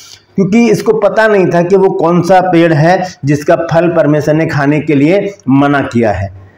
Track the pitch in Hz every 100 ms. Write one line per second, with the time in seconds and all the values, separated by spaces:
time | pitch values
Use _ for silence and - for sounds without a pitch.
0 | - - _ - 196 226 233 202 - 220
1 | 202 202 220 202 175 175 175 196 190 180
2 | 165 175 175 185 185 170 165 147 160 185
3 | 180 - 135 147 - 165 165 165 170 170
4 | 147 151 147 151 165 131 139 151 147 143
5 | 147 196 202 - - 139 143 143 135 117
6 | 113 92 95 - -